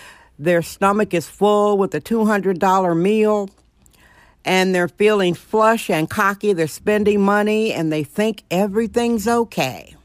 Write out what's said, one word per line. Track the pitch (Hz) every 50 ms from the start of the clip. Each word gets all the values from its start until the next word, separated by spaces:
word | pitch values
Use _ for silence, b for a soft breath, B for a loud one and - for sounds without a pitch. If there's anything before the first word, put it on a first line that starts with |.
| B B B B B B B -
Their | 143 180 175 170
stomach | 160 - - - 196 196 202 214 208 202 -
is | 170 - -
full | - - 196 208 208 208 208 208 208 196
with | 196 190 -
a | 151
two | - - 226 226 214
hundred | 214 214 202 180 190 190 -
dollar | 196 190 185 196 185 175 170
meal. | 165 175 202 220 220 214 214 214 208 196 190 - _ _ _ _ _ b b b b b b b b b b b b -
And | - 185 185 185 190 185
they're | 180 175 170
feeling | - - 208 214 214 202 185 180 165
flush | - - - - 220 220 220 226 220 - -
and | 185 156 160 -
cocky. | - 214 202 196 202 202 - 208 196
They're | 165 160 151
spending | - - - 214 214 208 208 208 208 202
money, | 196 196 208 208 208 208 214 214 220 220 117
and | 139 165 156
they | 156 156 147
think | - - - 214 220 214 - - -
everything's | 170 180 202 202 190 220 233 196 - 240 240 233 233 214 190 233
okay. | 233 240 233 - - 175 139 131 110 82 - - - - _